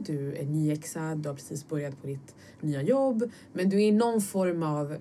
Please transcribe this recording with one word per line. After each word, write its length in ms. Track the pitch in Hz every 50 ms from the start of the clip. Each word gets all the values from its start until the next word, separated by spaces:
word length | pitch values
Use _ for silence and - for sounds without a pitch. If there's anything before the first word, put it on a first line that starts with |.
| 214
du 280 | - 156 143 139 139 143
är 80 | - 151
nyexad, 720 | 139 151 156 156 151 151 151 151 - - 165 160 160 156 151
du 100 | 151 147
har 80 | 139
precis 320 | 139 - - 156 151 - -
börjat 320 | 156 151 143 143 135 -
på 60 | -
ditt 280 | 135 139 139 - - - - - - - -
nya 220 | - 156 147 139 139
jobb. 480 | 160 254 269 269 269 254 220 233 233 - - - - -
Men 160 | 180 180 196
du 60 | 190
är 40 | 196 208 214
i 40 | 214
någon 280 | 208 240 233 233 226
form 420 | 202 - - 196 185 180 170 170 165
av 340 | 156 151 147 147 143 151 -